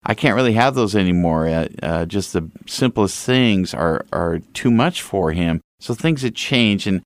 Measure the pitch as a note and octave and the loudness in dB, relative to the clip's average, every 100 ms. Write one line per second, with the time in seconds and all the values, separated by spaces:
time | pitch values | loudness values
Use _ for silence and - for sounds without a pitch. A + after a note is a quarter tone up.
0 | - A2 D3 G#2+ B2+ A2 C3 C3 G#2+ G#2 | -4 0 2 2 2 4 2 2 2 2
1 | F#2 F2 E2+ D#2+ D#2+ E2 D#2 - - E2 | 2 2 2 2 0 0 -2 -6 -4 -2
2 | E2+ G2 F#2 F2+ E2 - - - C3 A2+ | -2 -4 -4 -4 -6 -10 -14 -2 -2 2
3 | G2 - - B2+ A#2+ G2 F2+ - E2 D#2 | 0 -2 0 2 2 2 0 -2 0 0
4 | - - E2+ E2 - - B2+ A2+ D3 F3+ | -4 -4 -2 -4 -6 -4 2 2 2 -2
5 | - G2 D#2+ D#2+ E2+ E2+ - _ - A#2 | -4 -2 0 0 0 -2 -6 _ -8 -2
6 | D#3+ D3+ B2+ - - C3 A2+ G2+ G#2+ F#2+ | -2 0 -2 -4 -2 2 2 2 0 -4